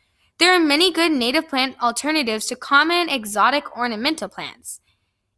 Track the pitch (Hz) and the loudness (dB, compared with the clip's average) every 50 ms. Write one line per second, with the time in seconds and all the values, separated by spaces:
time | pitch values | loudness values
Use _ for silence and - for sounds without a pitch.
0 | _ _ _ _ _ _ _ - 330 370 370 349 320 285 285 311 370 370 - 330 | _ _ _ _ _ _ _ 2 4 4 4 4 4 2 4 4 2 2 2 2
1 | 339 330 302 247 233 247 254 320 311 - 285 254 262 262 254 - 240 233 226 - | 0 2 2 0 0 0 0 -2 -2 -2 -2 -2 -2 -4 -4 -2 -2 -2 -2 -2
2 | - 302 311 311 262 226 220 220 - - 233 - - - 277 285 311 330 349 349 | -4 -2 -2 0 0 -2 -4 -4 -6 -8 -10 -10 -4 2 4 4 4 4 2 0
3 | 349 320 277 233 214 202 208 202 208 247 277 294 285 - - 226 240 240 220 208 | 0 -2 -4 -6 -6 -4 0 2 2 2 2 0 -4 -6 -8 -6 -6 -4 -4 -2
4 | 247 302 311 - 208 - - 180 151 123 - _ - - - - _ _ _ _ | -2 -4 -4 -4 -8 -10 -10 -10 -12 -12 -12 _ -16 -16 -16 -16 _ _ _ _
5 | _ _ _ _ _ _ _ | _ _ _ _ _ _ _